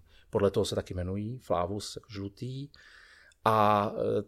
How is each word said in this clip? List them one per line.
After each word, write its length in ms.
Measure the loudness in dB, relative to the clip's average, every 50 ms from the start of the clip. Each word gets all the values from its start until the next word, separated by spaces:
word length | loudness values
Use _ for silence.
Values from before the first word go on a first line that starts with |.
| _ _ -20 -20 -10 _
Podle 200 | 0 2 2 2
toho 140 | 2 2 0
se 100 | 0 -2
taky 200 | -4 -4 -4 -6
jmenují, 440 | -6 -4 -4 -4 -6 -6 -6 -8 -8
flavus, 600 | -4 -2 0 0 0 -2 -4 -6 -8 -10 -12 -14 -16 -14
žlutý. 600 | -10 -10 -10 -10 -10 -10 -10 -10 -10 -10 -12 -14 _ -20 -20 -20 -20 -20 -20 -20 -20 -20 -20 _ _ _ 2
A, 460 | 4 6 6 6 6 6 4 2 0 -2
eh, 280 | -2 -2 0 0 -2 -2